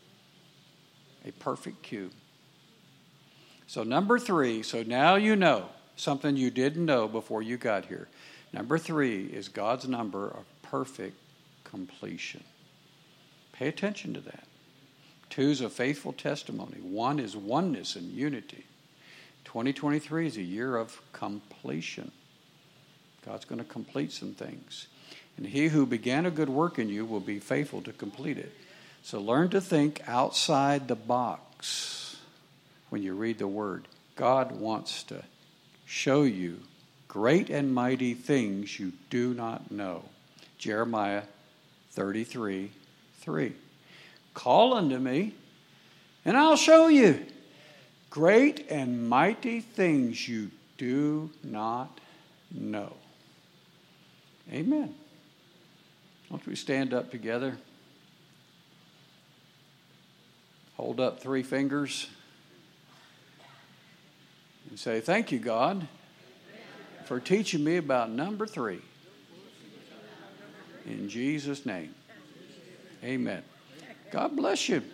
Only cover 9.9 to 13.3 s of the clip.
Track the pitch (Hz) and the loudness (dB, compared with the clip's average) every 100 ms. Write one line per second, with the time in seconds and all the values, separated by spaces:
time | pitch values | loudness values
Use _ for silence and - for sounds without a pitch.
9.9 | 120 110 98 101 - - - - 135 131 | -4 -4 -6 -8 -10 -16 -20 -6 -6 -4
10.9 | - 98 - - - _ _ - 98 92 | -8 -12 -12 -20 -20 _ _ -16 -14 -14
11.9 | - 101 90 - - - - - _ - | -12 -12 -10 -10 -14 -20 -20 -20 _ -20
12.9 | - - - - | -20 -20 -20 -20